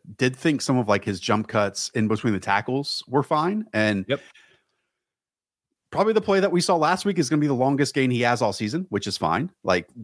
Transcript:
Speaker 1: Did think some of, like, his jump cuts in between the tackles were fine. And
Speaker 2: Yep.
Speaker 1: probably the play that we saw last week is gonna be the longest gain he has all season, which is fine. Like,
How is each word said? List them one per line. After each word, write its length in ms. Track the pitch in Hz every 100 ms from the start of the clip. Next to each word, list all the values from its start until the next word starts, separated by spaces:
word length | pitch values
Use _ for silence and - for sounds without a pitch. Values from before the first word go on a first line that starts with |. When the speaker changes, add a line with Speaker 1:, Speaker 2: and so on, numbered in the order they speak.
| - 104
Speaker 1:
Did 180 | 127
think 280 | 127 165 139
some 160 | - 127
of, 100 | 107
like, 160 | 101
his 160 | 104 95
jump 280 | - 107 107
cuts 420 | 110 101 - -
in 180 | 120 110
between 240 | 107 117
the 80 | 98
tackles 640 | 104 101 110 131 143 - -
were 160 | 131
fine. 440 | 131 151 170 214 214
And 320 | 107 107 101 92
Speaker 2:
Yep. 120 | - - - _ _ _ _ _ _ _ _ _ _ _ _ _ _ _
Speaker 1:
probably 220 | 151 208
the 80 | 214
play 200 | 208 196
that 120 | 190
we 80 | 175
saw 160 | 170 170
last 280 | 156 185
week 140 | 202 180
is 100 | 135
gonna 120 | 151
be 60 | 147
the 40 |
longest 420 | 123 131 139 139
gain 160 | 143 131
he 100 | 123
has 180 | 120 120
all 120 | 113
season, 340 | 95 107 156 185
which 180 | 101 101
is 120 | -
fine. 320 | 80 87 170 -
Like, 240 | - 90 - 117